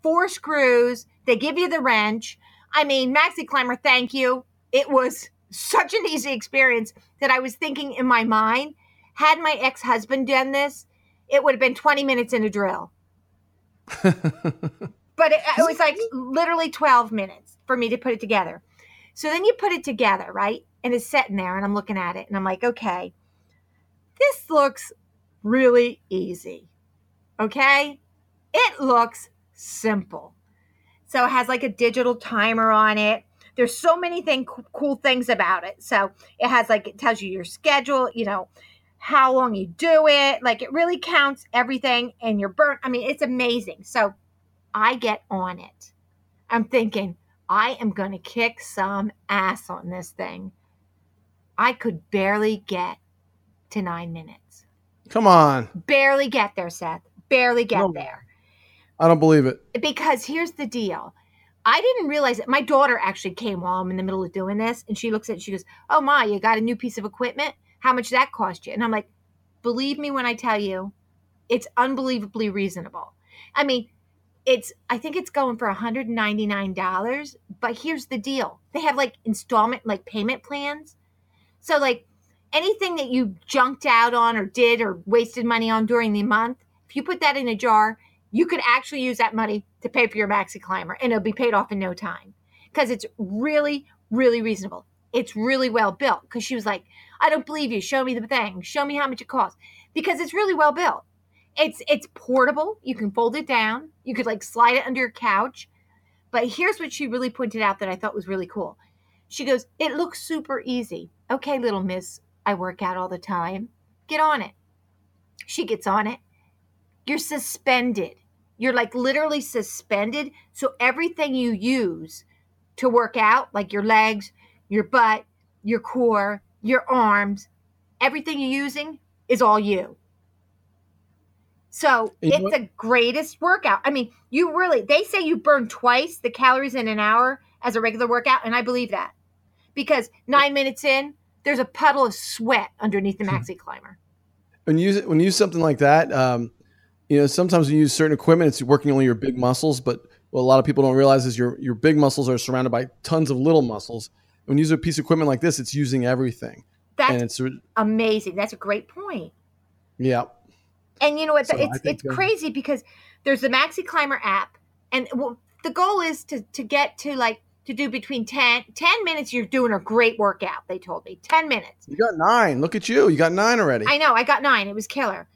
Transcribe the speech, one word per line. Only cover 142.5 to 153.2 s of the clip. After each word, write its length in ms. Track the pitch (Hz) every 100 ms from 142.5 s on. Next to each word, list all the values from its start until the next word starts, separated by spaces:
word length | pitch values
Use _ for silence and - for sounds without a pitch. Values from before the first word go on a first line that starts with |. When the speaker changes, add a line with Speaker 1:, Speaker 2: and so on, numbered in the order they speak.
| 240 202 -
Speaker 1:
underneath 380 | 214 196 196 190
the 60 |
Speaker 2:
Hmm. 120 | 202 190
Speaker 1:
Maxi 200 | - 185
Climber. 420 | - - - - _ _ _ _ _ _
Speaker 2:
When 140 | - 160
you 120 | 190
use, 160 | 196 208
when 140 | 156
you 60 | 185
use 100 | 185
something 240 | 202 165
like 180 | 160 131
that, 340 | 143 156 165
um, 380 | 135 131 120 117 - _ _ _ _ -
you 100 | 143
know, 100 | 143
sometimes 400 | - 180 170 143
when 80 | 151
you 60 |
use 100 | 151
certain 200 | - 156
equipment, 360 | 147 - 165 160
it's 140 | 127
working 280 | 127 143 147
only 140 | 135
your 100 | 131
big 240 | 113 135 127
muscles, 420 | 123 127 156 131
but 220 | 127 120 - _ _
what 100 | 131
a 20 |
lot 160 | 127 131
of 60 |
people 180 | 135 139
don't 140 | 135 131
realize 280 | 139 135
is 140 | 127 117
your, 200 | 123 -
your 140 | 135
big 220 | 117 151 151
muscles 320 | 139 135 127
are 100 | 123
surrounded 320 | - 127 127
by 180 | 117 127 _
tons 260 | - 160